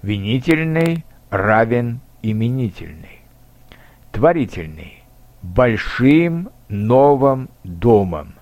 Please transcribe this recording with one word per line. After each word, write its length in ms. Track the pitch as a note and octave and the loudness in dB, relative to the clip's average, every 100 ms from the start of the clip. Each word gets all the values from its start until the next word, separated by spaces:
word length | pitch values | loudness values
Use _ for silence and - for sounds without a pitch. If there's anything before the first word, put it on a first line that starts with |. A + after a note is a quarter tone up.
Винительный 1040 | G2 G#2 G2 C3 B2+ D#3+ D#3+ D#3+ E3 E3 - - _ | -6 -6 -2 -4 0 0 0 0 0 -2 -8 -20 _
равен 680 | G2 G2+ A2 A2+ A#2+ A#2+ A#2+ - _ | -2 2 2 2 0 -2 -8 -14 _
именительный. 1000 | A2 G#2+ A2+ C3 A#2+ F2 D#2+ D#2 - - _ _ _ _ - - - _ - | -6 -2 -2 -2 -4 -8 -18 -18 -20 -20 _ _ _ _ -20 -20 -20 _ -12
Творительный 920 | - C#3 F3 A#2+ - D#2+ D#2 E2 - _ _ - _ | 0 0 2 -4 -6 -12 -14 -20 -20 _ _ -20 _
большим 1080 | F2+ F#2 B2 A2 - - B2+ D3+ E3+ E3 F#3+ _ _ | -8 0 2 0 -4 0 4 4 2 -4 -8 _ _
новым 840 | G2+ G#2+ B2 C#3+ C#3+ C3+ C3 B2+ _ | -6 2 4 4 4 2 0 -6 _
домом. 720 | F#2+ E2+ G#2+ A2 G2 D#2+ C#2 - | -16 -4 4 4 2 -6 -12 -20